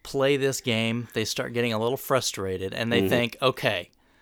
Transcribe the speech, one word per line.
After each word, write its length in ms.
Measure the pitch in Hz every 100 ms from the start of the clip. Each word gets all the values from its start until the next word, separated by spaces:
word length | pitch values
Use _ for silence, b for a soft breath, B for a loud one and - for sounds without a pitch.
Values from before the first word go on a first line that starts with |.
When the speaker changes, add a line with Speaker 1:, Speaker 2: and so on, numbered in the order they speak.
Speaker 1:
play 340 | - 139 135 143
this 240 | 139 127
game, 480 | 131 113 113 117 117
they 120 | 117 110
start 260 | - 127
getting 220 | 120 120
a 60 | 110
little 180 | 113 131
frustrated, 760 | - 135 - - 95 92 95
and 200 | - 113
they 60 | 120
Speaker 2:
Mm-hmm. 80 | 95
Speaker 1:
think, 280 | 123 120 -
"Okay, 500 | 127 - 123 98 87 _ b b